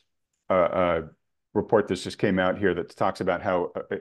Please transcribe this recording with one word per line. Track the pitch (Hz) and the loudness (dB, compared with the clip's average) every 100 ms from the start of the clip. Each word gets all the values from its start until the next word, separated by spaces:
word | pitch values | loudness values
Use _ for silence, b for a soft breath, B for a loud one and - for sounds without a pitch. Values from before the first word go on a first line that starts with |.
| _ _ _ _ - | _ _ _ _ 0
a, | |
a | 92 85 92 90 82 78 - _ _ _ | 2 2 2 2 0 -4 -14 _ _ _
report | 104 98 110 101 | -4 2 2 2
that | 92 | -2
just | 98 - | -6 -2
came | 110 92 | 0 2
out | 92 92 | 0 2
here | 98 | 0
that | 87 - | 0 -4
talks | - 101 - | -4 -2 -2
about | 92 87 | -2 -2
how, | 101 90 87 | 0 -2 -2
uh, | 95 - 101 | -6 -8 -6